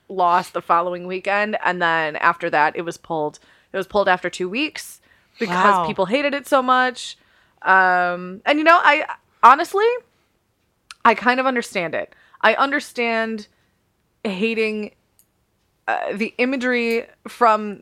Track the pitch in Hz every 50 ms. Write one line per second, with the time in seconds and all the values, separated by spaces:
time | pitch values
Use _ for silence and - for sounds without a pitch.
0 | _ - 196 185 180 175 175 180 175 - - 175 - - 175 170 175 180 180 175
1 | 175 180 190 185 - 196 196 208 208 214 214 - - 175 180 180 175 165 165 165
2 | 156 151 151 - - 170 170 - 175 170 165 151 147 156 - - 170 165 - -
3 | - - 165 156 151 151 - - _ _ _ _ _ _ - 190 185 - - 208
4 | 196 196 180 180 - 175 - - 180 180 202 262 311 - - - - - - -
5 | _ _ _ _ _ _ _ - 233 180 180 185 190 208 202 180 170 160 208 196
6 | 190 180 240 285 285 285 269 285 254 - 294 262 254 254 254 254 254 254 247 -
7 | - - - - _ _ _ _ _ _ _ _ - 170 185 185 185 185 180 180
8 | 180 175 175 180 180 180 190 202 - 240 302 302 311 330 339 370 - 302 294 311
9 | - - - - _ _ _ _ - 233 269 302 349 - - 392 427 466 494 480
10 | - _ _ _ _ _ _ _ _ _ _ _ _ _ _ _ _ - - _
11 | - - - - 202 247 247 254 254 262 254 240 226 - - 190 170 160 151 107
12 | - - _ _ _ _ - - - 214 226 - 269 277 285 294 - - - 247
13 | 240 233 226 226 226 226 220 208 208 - _ _ _ _ _ _ _ _ _ _
14 | _ _ _ _ - 214 190 180 220 226 226 220 220 214 214 214 208 - - _
15 | _ _ _ _ _ _ _ _ _ _ _ _ _ _ _ _ _ - 107 -
16 | - - 190 196 226 - - - 247 254 277 262 247 254 247 240 233 233 226 226
17 | - - _ _ - - - - 240 226 214 214 214 208 196 -